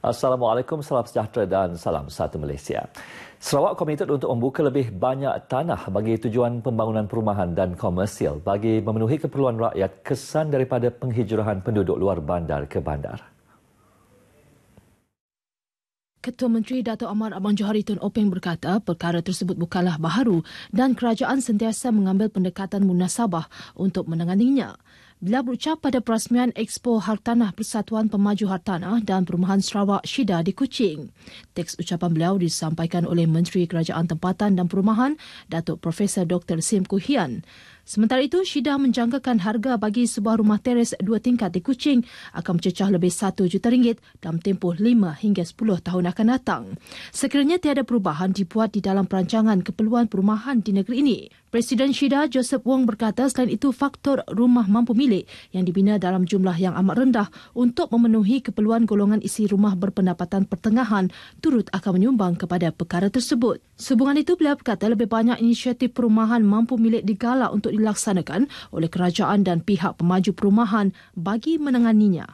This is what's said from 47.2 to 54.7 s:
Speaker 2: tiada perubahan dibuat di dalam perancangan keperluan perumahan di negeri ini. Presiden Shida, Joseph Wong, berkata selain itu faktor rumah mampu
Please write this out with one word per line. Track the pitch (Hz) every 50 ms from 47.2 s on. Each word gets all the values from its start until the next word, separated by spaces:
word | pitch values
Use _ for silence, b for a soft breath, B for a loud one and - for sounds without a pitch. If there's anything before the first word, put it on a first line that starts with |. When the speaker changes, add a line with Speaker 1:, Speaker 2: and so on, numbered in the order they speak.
| - 247 - 285 277 294 349
Speaker 2:
tiada | 359 - 302 277 277 254
perubahan | - 233 233 190 180 147 151 180 190 185
dibuat | 196 196 165 - 220 220 214 -
di | 208 -
dalam | 196 190 196 190
perancangan | 185 196 190 185 - - 220 220 220 214 185 175
keperluan | - 185 - 220 214 240 240 240 220
perumahan | - 190 190 208 214 214 214 262 277 226
di | 180 220 196
negeri | 196 190 - 254 247
ini. | 294 277 202 123 73 - b b b
Presiden | b - 233 233 - 269 220 262 277 262
Shida, | - 285 269 277 277 302
Joseph | 302 - 262 247 - - 247 254
Wong, | 240 269 262 254
berkata | 226 208 - 233 214 202 - 254 277
selain | - - 254 202 -
itu | 214 - 277
faktor | 240 - 277 277 - - - 277 269 254 - - 185
rumah | 208 240 254 247 247 226
mampu | 190